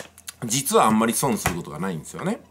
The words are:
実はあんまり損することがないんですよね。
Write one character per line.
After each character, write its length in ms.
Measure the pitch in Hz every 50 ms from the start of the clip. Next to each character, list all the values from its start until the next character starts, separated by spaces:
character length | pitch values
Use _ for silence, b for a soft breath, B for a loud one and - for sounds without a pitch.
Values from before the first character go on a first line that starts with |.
| - - _ - - - - _ -
実 320 | - 104 139 135 - 214 226
は 80 | 147
あ 40 | 113
ん 100 | 110 107
ま 80 | 113 117
り 60 | 110
損 220 | - - 139 113 95
す 120 | - -
る 60 | 85
こ 80 | 85 82
と 80 | -
が 80 | 71 76
な 100 | - 98
い 60 | 90
ん 40 | 78
で 60 | -
す 80 | - -
よ 100 | 82 117
ね。 180 | 175 226 277 - _